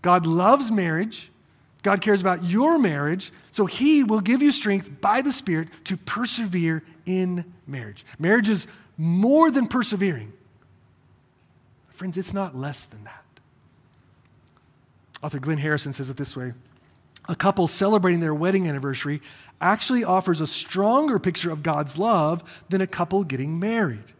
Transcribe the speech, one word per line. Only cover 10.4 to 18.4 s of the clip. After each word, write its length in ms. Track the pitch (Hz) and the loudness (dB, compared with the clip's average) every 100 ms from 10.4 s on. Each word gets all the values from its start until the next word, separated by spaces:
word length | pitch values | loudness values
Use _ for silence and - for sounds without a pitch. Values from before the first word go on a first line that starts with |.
| _ _ _ _ _ _ _ _ _ _ _ _ _ _ _ | _ _ _ _ _ _ _ _ _ _ _ _ _ _ _
Friends, 260 | - 185 170 | -12 -8 -6
it's 180 | 185 | -6
not 220 | 196 190 127 | -6 -6 -6
less 300 | 139 135 - | -10 -10 -16
than 180 | 107 | -18
that. 220 | 104 - _ _ _ _ _ _ _ _ _ _ _ _ _ _ _ _ _ _ _ - | -20 -20 _ _ _ _ _ _ _ _ _ _ _ _ _ _ _ _ _ _ _ -12
Author 180 | 147 143 | -10 -6
Glenn 180 | 135 156 | -4 -2
Harrison 340 | 151 151 143 | 0 -2 -4
says 180 | 135 131 | -8 -10
it 60 | 131 | -8
this 220 | 135 135 | -10 -8
way, 160 | 127 120 _ _ _ _ _ - - | -10 -12 _ _ _ _ _ -20 -10
"A 80 | 170 | 0
couple 320 | 196 196 170 | 0 2 0
celebrating 540 | - 196 214 180 170 | 0 2 2 2 2
their 120 | 165 | 0
wedding 320 | 151 | 0